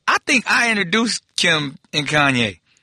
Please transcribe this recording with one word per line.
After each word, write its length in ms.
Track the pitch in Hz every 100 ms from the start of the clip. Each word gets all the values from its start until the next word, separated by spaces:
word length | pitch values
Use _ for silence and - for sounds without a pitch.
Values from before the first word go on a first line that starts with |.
| -
I 120 | 381 -
think 240 | 277 -
I 200 | 254 240
introduced 520 | 214 180 214 233 - - -
Kim 400 | 175 160 143 - _
and 140 | 156 139
Kanye. 520 | 151 143 127 110 92 _ _